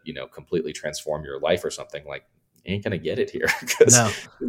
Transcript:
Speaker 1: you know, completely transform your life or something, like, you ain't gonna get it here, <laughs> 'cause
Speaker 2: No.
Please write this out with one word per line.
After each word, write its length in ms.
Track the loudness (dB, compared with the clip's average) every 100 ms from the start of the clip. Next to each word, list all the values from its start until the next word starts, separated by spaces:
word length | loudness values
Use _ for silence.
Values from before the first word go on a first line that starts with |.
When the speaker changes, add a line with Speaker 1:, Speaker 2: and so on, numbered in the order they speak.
Speaker 1:
you 100 | -12
know, 140 | -12 -12
completely 440 | -16 -6 -4 -4
transform 520 | -6 -8 -8 -6 -6
your 160 | -6 -4
life 240 | 0 0
or 60 | -2
something, 320 | -8 -10 -12 -12
like, 160 | -14 -14 _ _ _
you 120 | -6
ain't 100 | -4
gonna 140 | -2 -4
get 200 | -2 -2
it 120 | -4
here, 160 | -2 -2
<laughs> 320 | -2 0 6
'cause 180 | 8 8
Speaker 2:
No. 140 | 6 0 -10 -8